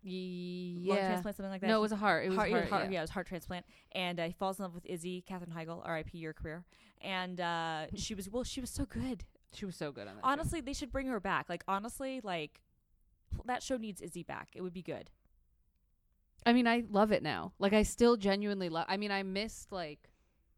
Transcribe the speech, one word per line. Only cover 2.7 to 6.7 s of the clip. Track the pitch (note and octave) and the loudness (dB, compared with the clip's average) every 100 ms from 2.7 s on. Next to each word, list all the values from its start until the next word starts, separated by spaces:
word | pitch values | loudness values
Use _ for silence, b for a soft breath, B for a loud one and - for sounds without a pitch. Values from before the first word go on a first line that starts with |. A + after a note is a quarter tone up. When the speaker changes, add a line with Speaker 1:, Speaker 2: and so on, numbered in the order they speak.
| G3+ - | 2 2
Speaker 1:
yeah. | |
Speaker 2:
yeah, | F3+ | 0
it | |
was | D#3+ | -2
heart | G3 E3+ | -4 -6
transplant. | F3+ - F3+ - B B | -8 -6 -8 -10 B B
And, | F#3+ F3+ F3 | -4 -2 0
uh, | E3 | -2
he | |
falls | F3 F#3+ G3 | 0 -2 -2
in | |
love | F#3+ | -6
with | E3+ - | -8 -8
Izzy, | F3+ F3 F3+ | -6 -4 -6
Katherine | F3+ F#3 E3+ | -6 -8 -8
Heigl, | E3 D#3+ E3+ | -8 -8 -8
R | - E3 | -4 -4
I | |
P | D#3 E3+ | -4 -8
your | D#3+ | -8
career. | D#3 E3 E3 F3+ | -6 -8 -10 -12